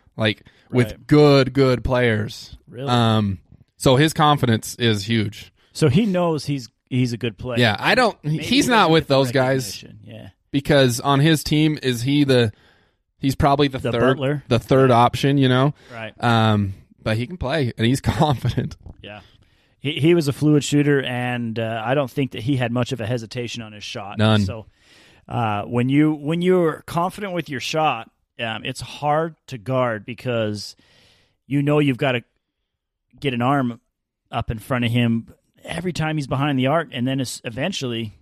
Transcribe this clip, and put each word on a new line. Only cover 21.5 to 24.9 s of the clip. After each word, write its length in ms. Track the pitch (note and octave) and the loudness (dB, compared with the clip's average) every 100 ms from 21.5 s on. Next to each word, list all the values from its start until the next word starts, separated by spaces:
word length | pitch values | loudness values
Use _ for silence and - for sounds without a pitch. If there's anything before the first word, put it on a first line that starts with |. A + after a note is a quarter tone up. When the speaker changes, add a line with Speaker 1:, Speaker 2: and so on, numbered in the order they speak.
| A2 | -6
Speaker 2:
uh, 220 | A2+ A2+ | -6 -6
I 100 | A2 | -2
don't 160 | C#3+ B2+ | -2 -2
think 220 | - C3 | -4 -4
that 100 | - | -4
he 140 | A2+ C#3 | -2 -2
had 160 | B2 | 0
much 180 | A#2+ A#2+ | -2 -4
of 80 | A#2+ | -6
a 60 | G#2+ | -6
hesitation 560 | B2 A2+ B2+ A#2 A#2 | -6 -6 -10 -10 -10
on 100 | A2 | -14
his 120 | G#2 | -16
shot. 340 | - A#2 G2 G#2+ | -14 -12 -12 0
Speaker 1:
None. 220 | G#2+ G#2+ | 2 2
Speaker 2:
So, 240 | G2 A2+ - _ _ | 0 -4 -14 _ _